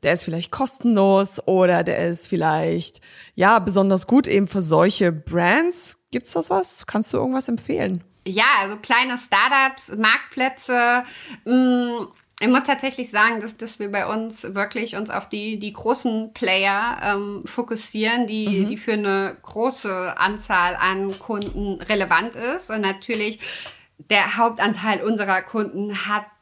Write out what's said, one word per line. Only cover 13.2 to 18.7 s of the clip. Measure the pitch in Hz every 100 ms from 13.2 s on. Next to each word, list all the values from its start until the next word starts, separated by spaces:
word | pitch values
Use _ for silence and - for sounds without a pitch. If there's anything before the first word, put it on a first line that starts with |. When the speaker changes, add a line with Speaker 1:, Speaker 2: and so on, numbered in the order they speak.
| 214 226
Speaker 2:
dass, | 214 214
dass | 226 -
wir | 202
bei | 202 -
uns | 214 226 220 -
wirklich | 190 208 233 226 196
uns | 208
auf | - -
die, | 208 208 220
die | 208
großen | 208 220 247 247 220 220 -
Player, | 208 190 196 196 233 -
ähm, | - 202 202 202 -
fokussieren, | - 240 220 - 214 214 240 233
die, | 214 208 190
Speaker 1:
Mhm. |
Speaker 2:
die | 202